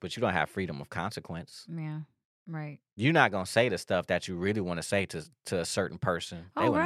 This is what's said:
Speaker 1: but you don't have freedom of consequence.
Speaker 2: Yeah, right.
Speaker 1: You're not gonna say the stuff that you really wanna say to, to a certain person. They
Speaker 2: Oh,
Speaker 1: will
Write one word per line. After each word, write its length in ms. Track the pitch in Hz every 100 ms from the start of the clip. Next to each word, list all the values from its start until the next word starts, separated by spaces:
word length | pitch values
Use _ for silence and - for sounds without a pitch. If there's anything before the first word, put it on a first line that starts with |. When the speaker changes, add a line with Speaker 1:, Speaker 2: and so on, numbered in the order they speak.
Speaker 1:
but 160 | 92 -
you 40 |
don't 100 | 113
have 180 | 87 73
freedom 300 | 98 87 71
of 80 | 71
consequence. 800 | 87 95 - - 82 73 - -
Speaker 2:
Yeah, 280 | 165 156 156 151 _ _ _ -
right. 320 | 160 151 143 _ -
Speaker 1:
You're 160 | 131
not 180 | 165 117
gonna 160 | 95 92
say 220 | 113 123
the 100 | 87
stuff 300 | - 92 82
that 180 | 87 -
you 80 |
really 260 | 87 98 107
wanna 220 | 87 85
say 240 | - 101 92
to, 180 | 85 80 _ -
to 140 | 95
a 40 |
certain 340 | 85 - 92 90
person. 480 | - 85 - 87 85 302
They 60 |
Speaker 2:
Oh, 100 | -
Speaker 1:
will 60 | 302